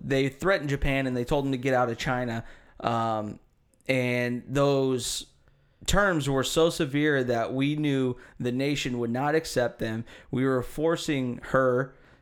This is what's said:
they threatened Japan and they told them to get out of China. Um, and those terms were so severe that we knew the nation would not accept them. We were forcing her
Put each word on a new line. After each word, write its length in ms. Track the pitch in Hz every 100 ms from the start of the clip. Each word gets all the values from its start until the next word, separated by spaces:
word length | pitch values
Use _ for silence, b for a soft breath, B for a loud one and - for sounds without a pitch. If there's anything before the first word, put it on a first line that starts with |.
they 280 | 135 135 135
threatened 400 | - 175 190 147
Japan 360 | 139 143 135 135
and 120 | 123
they 80 | 120
told 180 | 151
them 80 | 135
to 60 | 131
get 160 | 131
out 160 | 127 120
of 80 | 117
China. 480 | - 123 123 113 B B B -
Um, 600 | 117 113 113 110 104 - _ _ _ _ -
and 540 | 131 123 123 123 123 -
those 800 | 139 143 135 135 127 - - - _ _ _ _ _ -
terms 440 | 190 202 165 135
were 140 | 135
so 260 | 123 165 165
severe 540 | 165 147 143 151 139
that 280 | 123 117 113
we 220 | 131 143 151
knew 400 | 147 135 127 123 B -
the 120 | 120
nation 480 | 123 139 143 135 120
would 100 | 117
not 240 | 123 147
accept 460 | 160 160 127 120 -
them. 260 | 113 113 B B B
We 160 | 123 135
were 160 | 127
forcing 760 | 117 - 160 160 - 139 123 - -
her 500 | 131 131 123 135 b b b